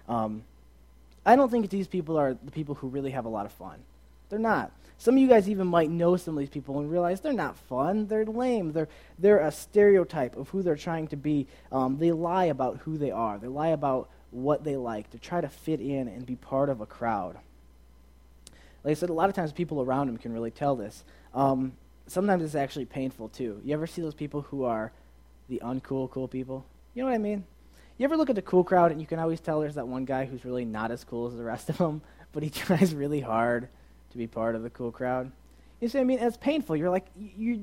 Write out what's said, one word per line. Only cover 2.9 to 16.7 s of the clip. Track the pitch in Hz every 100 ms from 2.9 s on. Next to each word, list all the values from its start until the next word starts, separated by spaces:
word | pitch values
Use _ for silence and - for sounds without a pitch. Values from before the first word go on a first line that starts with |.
| 139 135
have | 131
a | 113
lot | 110 104
of |
fun. | - 92 73 - - - - -
They're | 208
not. | 226 175 104 - - -
Some | 226 269
of |
you | 262
guys | 226 190
even | 202 185
might | 170 156
know | 170 170 180
some | 170 151
of |
these | 139
people | 147 135 139
and | 147
realize | 175 175 190
they're | 311
not | 233 143 -
fun. | - 127 151 214 208
They're | 220
lame. | 220 226 254 233 160
They're, | 156 156 - - -
they're | 196 208
a | 151
stereotype | - - 208 208 196 170 160 123 -
of | 139
who | 196
they're | 180 147
trying | 180 165 156
to | 143
be. | 151 147 127 - -
Um, | 135 131 139
they | 170
lie | 165 170 190 175
about | 135 127 143
who | 160 156
they | 139
are. | 101 113 101
They | 120
lie | 139 160
about | 151 143 131 - - -
what | 120 135 147
they | 160 139
like | 120 107 -
to | 120
try | - 175
to | 147
fit | - - 156
in | 127 139 123
and | 104
be | 127 123
part | - 135
of | 143